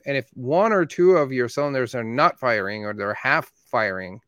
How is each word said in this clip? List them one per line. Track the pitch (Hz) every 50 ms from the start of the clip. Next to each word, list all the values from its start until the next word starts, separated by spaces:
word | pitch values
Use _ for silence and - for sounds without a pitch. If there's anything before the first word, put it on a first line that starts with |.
| -
and | 139 139
if | 139 123 _ -
one | - 123 123 147 180 208 226
or | 220 190 170
two | 147 - - 175 185
of | 185 165 147 131
your | 131 127 123 117
cylinders | - - 143 147 139 131 127 120 -
are | 123 113
not | 110 117 131 156 175 - -
firing | - 127 117 107 95 98 104 107 107
or | 104
they're | 104 104 101 101 104
half | - - 127 143 160 - - _ _ _ _
firing, | - 120 110 101 92 92 92 90 90 - _